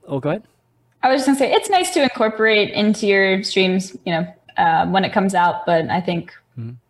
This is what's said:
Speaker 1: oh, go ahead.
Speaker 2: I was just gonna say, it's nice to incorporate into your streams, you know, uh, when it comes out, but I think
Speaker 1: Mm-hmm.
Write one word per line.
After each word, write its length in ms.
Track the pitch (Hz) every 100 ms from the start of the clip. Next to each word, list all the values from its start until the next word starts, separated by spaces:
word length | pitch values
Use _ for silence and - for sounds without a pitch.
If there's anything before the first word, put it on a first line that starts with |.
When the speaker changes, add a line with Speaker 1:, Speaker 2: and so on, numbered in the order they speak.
| -
Speaker 1:
oh, 140 | 139
go 100 | 143
ahead. 140 | 185 _ _ _ _ _ _
Speaker 2:
I 60 | 254
was 100 | 269
just 60 | 269
gonna 120 | 269
say, 140 | 254
it's 180 | - -
nice 220 | 381 359
to 80 | 349
incorporate 680 | 269 - 220 214 220 214 202
into 360 | - 208 214 202
your 360 | 196 196 190
streams, 540 | 208 196 190 185 185 -
you 80 | -
know, 140 | 165 175 - - -
uh, 300 | 170 160 170
when 180 | 190
it 80 | 185
comes 220 | 220 190
out, 320 | 190 175 156 -
but 220 | 170 156
I 100 | 175
think 320 | 180 170 170 - _ -
Speaker 1:
Mm-hmm. 140 | 117 120